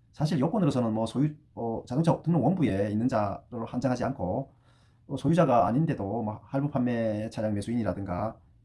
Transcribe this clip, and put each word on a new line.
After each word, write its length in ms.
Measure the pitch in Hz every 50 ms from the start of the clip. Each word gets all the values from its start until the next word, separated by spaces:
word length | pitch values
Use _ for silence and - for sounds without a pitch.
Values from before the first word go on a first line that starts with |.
| _ _ _
사실 280 | - 156 151 214 139
요건으로서는 520 | 127 160 - 226 180 156 127 127 120 113 110
뭐 140 | 113 113
소유, 240 | 110 - 120 143 156 151 - _ _ _
어, 300 | - 113 117 113 - -
자동차 340 | - 123 135 165 165 139 - -
등록 220 | 156 170 165 117
원부에 460 | 131 190 185 156 110 95 95 101 107
있는 160 | 101 107 113 131
자로 560 | 131 110 104 101 98 - - _ - - 120
한정하지 360 | - - 127 120 131 127 123 120
않고, 480 | 117 135 - 92 90 98 123 139 - - _ _ - - _ _ _ _ _ _
어, 100 | - -
소유자가 500 | 131 - 135 170 175 170 127 123 117 90 101
아닌데도 540 | 113 131 165 160 139 - 98 98 104 117 113
뭐 160 | 107 107 110 -
할부 240 | - - 139 139 147
판매 600 | 147 127 123 123 120 117 113 110 107 104 107 113
차량 240 | - - 110 107 104
매수인이라든가 840 | 101 101 - 117 120 110 98 90 98 101 98 87 95 104 110 113 - _ _ _ _